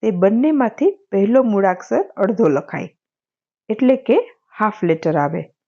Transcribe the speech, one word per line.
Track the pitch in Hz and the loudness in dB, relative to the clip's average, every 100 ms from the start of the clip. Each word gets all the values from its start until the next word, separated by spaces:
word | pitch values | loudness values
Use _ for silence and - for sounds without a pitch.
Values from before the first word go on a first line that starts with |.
તે | 220 | -4
બંનેમાંથી | 180 185 226 294 302 240 - 339 392 _ | 0 2 2 2 0 0 0 -2 -2 _
પહેલો | 196 202 254 | -2 2 2
મૂળાક્ષર | 254 202 196 180 - - - - | 2 2 0 -2 -4 -4 -4 -2
અડધો | 190 208 190 | -2 2 0
લખાય, | 139 - 160 185 - _ _ _ _ _ _ - | 0 -4 -10 -12 -16 _ _ _ _ _ _ -8
એટલે | 220 254 262 | 0 2 2
કે | - 277 494 _ _ - | 2 0 0 _ _ -4
હાફ | 214 - | -4 -2
લેટર | 170 160 165 156 | -2 0 0 0
આવે. | 143 165 - _ | -2 -4 -10 _